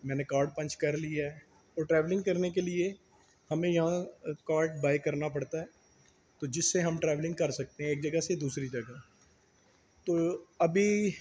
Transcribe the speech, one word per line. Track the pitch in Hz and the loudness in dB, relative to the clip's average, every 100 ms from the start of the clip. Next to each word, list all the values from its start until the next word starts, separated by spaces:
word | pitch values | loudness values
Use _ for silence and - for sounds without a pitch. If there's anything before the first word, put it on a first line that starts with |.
| 135 | -2
मैंने | 139 | -2
कार्ड | 139 139 147 | 0 0 0
पंच | 151 151 - | -2 -8 -2
कर | 151 156 | 0 0
लिया | 156 151 143 | -2 -4 -4
है | 156 - _ _ - | -8 -20 _ _ -6
और | 156 | 2
ट्रैवलिंग | 160 160 196 | 2 4 0
करने | 190 175 180 | 2 2 2
के | 180 | 0
लिए | 180 175 185 196 _ _ _ _ - | 0 0 -2 -4 _ _ _ _ -4
हमें | 156 175 | 0 2
यहाँ | 170 165 175 180 - 156 | 2 2 0 -4 -8 -10
कार्ड | 147 - 156 160 156 | -8 -2 2 0 0
बाय | 143 147 | 2 2
करना | 151 143 151 | 0 -2 -2
पड़ता | 143 139 160 | -4 -4 -6
है, | 170 _ _ _ _ _ _ _ | -8 _ _ _ _ _ _ _
तो | 139 | -6
जिससे | 143 160 185 | -2 0 2
हम | 170 160 | 2 0
ट्रैवलिंग | 160 151 165 160 | 0 0 -2 0
कर | 156 | 0
सकते | 135 135 - | -2 -8 -6
हैं | 147 | -4
एक | 147 | -2
जगह | 151 160 | 0 -2
से | 156 170 | 0 -2
दूसरी | 143 143 131 | -2 -4 -6
जगह। | 127 113 135 - _ _ _ _ _ _ _ _ _ - | -6 -8 -14 -20 _ _ _ _ _ _ _ _ _ -2
तो | 170 165 175 - - | 0 0 -2 -8 2
अभी | 170 175 208 208 208 - | 2 4 4 4 2 -2